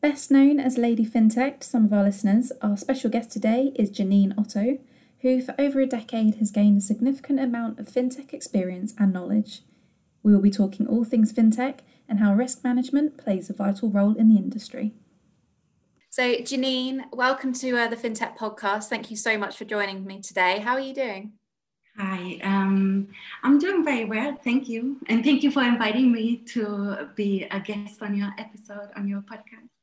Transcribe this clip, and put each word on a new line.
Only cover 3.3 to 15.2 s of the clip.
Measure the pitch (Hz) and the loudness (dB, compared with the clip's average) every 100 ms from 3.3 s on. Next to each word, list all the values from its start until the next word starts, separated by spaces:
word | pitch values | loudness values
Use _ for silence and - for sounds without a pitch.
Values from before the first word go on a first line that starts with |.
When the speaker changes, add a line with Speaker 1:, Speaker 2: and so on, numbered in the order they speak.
Speaker 1:
today | - 220 233 269 - | -4 0 2 0 0
is | 208 | -2
Janine | - 190 202 196 196 | 0 2 4 2 0
Otto, | 208 - 220 269 - _ _ _ | -4 -2 -2 -2 -6 _ _ _
who | 254 254 | 0 2
for | 254 - | 0 -2
over | 285 269 | 0 2
a | 262 | 0
decade | 240 220 226 220 | -2 -4 0 2
has | 214 214 | 2 0
gained | - 208 202 | 4 4 4
a | |
significant | 202 214 240 277 - 277 | 2 0 0 -2 -2 -2
amount | 269 233 233 214 | 0 -2 -4 -8
of | 208 | -6
FinTech | - 254 254 269 | -2 -2 -4 -14
experience | - - 202 185 180 202 - | -12 -4 -2 -2 -4 -8 0
and | 202 | 0
knowledge. | 185 180 214 208 - _ _ _ _ _ _ | 0 -2 -2 -2 -8 _ _ _ _ _ _
We | 214 | 4
will | 202 | 6
be | 202 | 6
talking | 196 196 - 214 | 2 -2 0 -2
all | 226 | 0
things | 233 247 214 | 0 2 2
FinTech | - 220 220 262 277 _ _ _ | 4 4 4 -2 -6 _ _ _
and | 208 | 0
how | 208 | 4
risk | 202 254 - | 4 0 -2
management | 254 247 254 277 302 - | -2 0 0 0 0 -4
plays | - 190 - | -4 -4 -4
a | |
vital | 196 202 202 226 | -4 -2 -2 0
role | 202 202 214 | 2 2 6
in | 220 | 6
the | 214 | 6
industry. | 185 214 - - 214 - _ _ | 4 -8 -12 -8 -8 -8 _ _